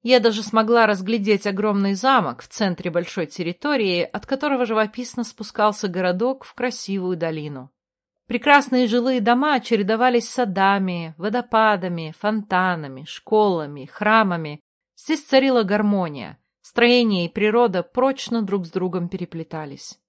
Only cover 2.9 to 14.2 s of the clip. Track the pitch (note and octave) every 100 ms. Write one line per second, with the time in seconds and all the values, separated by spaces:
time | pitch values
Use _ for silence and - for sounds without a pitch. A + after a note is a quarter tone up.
2.9 | E3+ F3 - D#3 - E3 F3 D4 C#4 G3+
3.9 | F3 - G#3+ - C4+ D4 C4+ A#3+ A3 G#3+
4.9 | A#3 A#3+ - A3+ - G#3+ - G#3+ G#3 G3+
5.9 | F3 F3+ F#3 A#3+ C4+ - - B3 A#3+ -
6.9 | G3 F3+ F3 E3 D#3+ D3+ C#3 B2+ _ _
7.9 | _ _ _ _ A#3+ D4 C#4+ C#4+ B3+ B3
8.9 | A#3+ A#3+ B3+ G#3+ A#3+ D4+ C4+ - A3 G3+
9.9 | A3 B3+ A#3+ A3+ - A#3 F#3 G3 G3 F#3+
10.9 | F3 D#3+ D#3+ G3 A#3+ A#3+ A3 A3 G3+ F3+
11.9 | F3 D#3 D#3+ G#3 G#3+ G#3 F#3 F#3 E3+ C#3+
12.9 | C3 - - - G#3+ G#3 F3 D3 D3 D#3+
13.9 | - G#3 A3